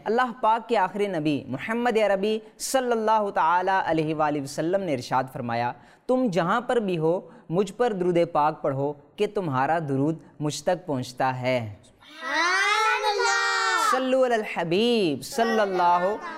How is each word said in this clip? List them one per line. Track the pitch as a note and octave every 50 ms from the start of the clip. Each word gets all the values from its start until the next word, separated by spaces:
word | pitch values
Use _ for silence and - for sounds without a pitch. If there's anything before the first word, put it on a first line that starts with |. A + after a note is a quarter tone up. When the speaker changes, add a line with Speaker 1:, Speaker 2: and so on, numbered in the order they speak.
| -
Speaker 1:
اللہ | - A3 A#3+ B3+ B3 A3 -
پاک | - A3 A3 A#3 A3+ -
کے | A#3 G#3
آخری | F#3 F#3 F#3 G#3 G3+ G3+
نبی | F#3 D#3+ D3+ D#3 D3 B2+ - -
محمد | B2 C3+ - - A3+ A#3 A#3+ B3 G#3+ A3+
عربی | A3 G3+ G3 F#3+ G3 G#3+ A3 A3 A3 - - -
صلی | - - - C4 B3+ B3
اللہ | A#3+ A3+ A3 G#3+ A3 A3 G#3 G3+ -
تعالی | G3 E3 D#3+ E3+ F3+ F#3 F#3+ F#3+ F#3+ -
علیہ | - D#3+ D#3+ D#3 D3+ D#3+
وآلہ | D3+ D#3 D3+ D3 D3
وسلم | C3+ C#3 - - D#3 E3 F#3+ G3
نے | G3 F3 C#3+
ارشاد | A#2+ A#2 - C3+ B2+ B2+ B2+ -
فرمایا، | - A#2+ A#2+ A#2 A#2 A#2+ A#2 - - - - - _ _ -
"تم | B3+ B3+ C4 A#3+
جہاں | E3 F#3 E3 F3 G#3 A#3+
پر | A#3+ B3 B3+
بھی | A#3+ G#3+ F#3+ F3+ E3
ہو، | D#3 D#3+ E3+ G3 F#3 - - - - -
مجھ | D#3+ F3+ G#3+ F#3+ -
پر | - B3 A#3+ G#3+
درود | F#3 F3+ F3+ F3 E3+ E3+ E3
پاک | - D#3 D3 D#3 D#3 D3+
پڑھو | - - C3+ C3+ C#3 C#3+ D3 - - - _
کہ | - G#3 G#3 -
تمہارا | G#3+ F#3 D#3+ C3 B2+ C3+ C#3+ D#3 E3+
درود | E3 C#3 C#3 C3+ C#3 D#3 E3 D#3+ - - - -
مجھ | D3 D3+ C#3 - -
تک | F#3 F3+ E3+ -
پہنچتا | - C#3+ B2+ B2 - - - C#3+ C3 B2+ B2+
ہے۔" | B2 B2+ B2+ B2 A2+ G#2+ G2+ - -
Speaker 2:
سبحان | - _ _ - - D4+ D#4 E4 - C#4+ D#4 E4 F4 F#4+ F#4+ G4+ G#4 G#4+ G#4+ G#4+ G#4+ A4 G#4+ G#4 G#4+
اللہ۔ | G#4 G4+ A#4 - - A4+ A#4 A#4 A4+ A4+ - A4+ - - - -
Speaker 1:
صلو | B3+ C4 C4 C4 B3+ C4 C4
علی | B3 A#3+
الحبیب | A3 G#3 - - G3 F3 E3 E3+ G3 A3+ A#3+ A#3+ A3+ G3 E3 C#3+ B2 -
صلی | - - A3+ A#3 A#3 A3+ A3
اللہ | G#3 G3 F#3+ F3+ F3 F3 F3 F3 F3+ F#3+ G#3+ C4+ - - -